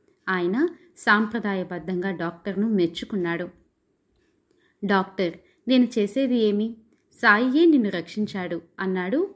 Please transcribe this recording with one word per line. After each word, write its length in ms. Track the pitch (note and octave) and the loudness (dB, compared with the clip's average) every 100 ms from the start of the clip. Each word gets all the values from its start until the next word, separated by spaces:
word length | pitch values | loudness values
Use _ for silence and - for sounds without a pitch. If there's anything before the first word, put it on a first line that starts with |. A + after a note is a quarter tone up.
| _ _ - | _ _ -6
ఆయన 400 | F#3 F3 A3 F4 - _ - | -2 0 0 -2 -4 _ -4
సాంప్రదాయబద్ధంగా 1120 | - G#3 A3 A#3 G3+ G3 F3+ F3 D#3+ F3+ F#3+ | 2 2 2 -2 -4 -4 -6 -8 -6 -4 -4
డాక్టర్ను 580 | F3 E3+ E3+ G3+ F#3+ A3 | -4 -6 -6 -8 -4 0
మెచ్చుకున్నాడు. 800 | G#3 E3+ - - G3+ E3+ E3+ F3+ - _ _ _ _ _ _ _ _ _ _ _ _ | 2 0 -2 -8 -4 -4 -4 -8 -14 _ _ _ _ _ _ _ _ _ _ _ _
"డాక్టర్, 480 | G3 G3 F#3+ - F3 - _ _ - | 0 0 0 -4 -4 -6 _ _ 0
నేను 200 | B3+ A#3+ A#3 | 2 2 0
చేసేది 360 | G3+ C4 C4+ | -2 0 0
ఏమి? 420 | B3 G#3+ G#3 A3 A#3 _ _ _ - | 2 2 0 -4 -8 _ _ _ 0
సాయియే 420 | A#3 G#3 B3+ C#4 | 2 4 4 4
నిన్ను 260 | E4+ D4 G#3 | 6 6 2
రక్షించాడు" 720 | F3+ - - G#3 G3 F3+ E3+ - - | -2 -6 -6 -6 -4 -6 -8 -10 -6
అన్నాడు 540 | F#3+ F#3 F3+ C4+ G4+ | -4 -2 0 0 -2